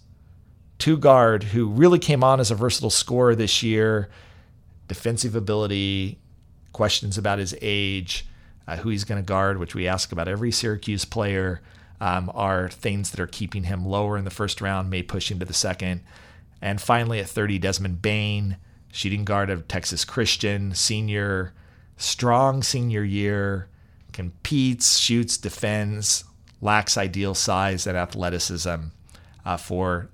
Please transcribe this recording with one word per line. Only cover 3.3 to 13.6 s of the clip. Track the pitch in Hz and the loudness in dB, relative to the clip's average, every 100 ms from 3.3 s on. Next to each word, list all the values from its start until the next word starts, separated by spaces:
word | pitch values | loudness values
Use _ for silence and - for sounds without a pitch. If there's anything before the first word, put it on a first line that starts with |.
| 113 | 4
this | 107 - | 2 2
year. | 117 110 110 110 101 - - - - - - - - | 2 2 4 2 -2 -8 -20 -20 -20 -20 -20 -20 -12
Defensive | 95 113 117 127 110 | -6 -4 -2 -2 -2
ability, | 101 107 104 101 98 98 95 - - - - - - | 0 0 0 0 0 0 -2 -6 -16 -20 -20 -20 -10
questions | - 107 - 107 98 | 0 0 0 -2 -2
about | 104 101 | 0 0
his | 92 - | -2 -6
age, | 107 101 98 98 90 - - - - - - | -2 0 0 -2 -6 -8 -8 -14 -20 -20 -12
uh, | 82 | -6
who | 113 | -4
he's | 104 | -2
gonna | 104 101 | -2 -4
guard, | 92 95 98 95 | -2 2 2 0
which | 85 95 | -4 -4
we | 90 | -2
ask | 92 - | -2 -2
about | 87 85 | -4 -4
every | 101 120 | -2 -2
Syracuse | 110 117 107 - 101 - | -2 -2 -4 -2 -4 -4
player, | 117 104 95 92 87 - - - - | -2 0 0 -2 -4 -10 -20 -20 -6
um, | 101 90 90 | -2 -2 -2
are | - 98 95 90 | -2 0 0 -2
things | - 113 101 101 | -4 -4 -2 -4
that | - | -6
are | 85 | -6
keeping | - 98 101 | -6 -6 -4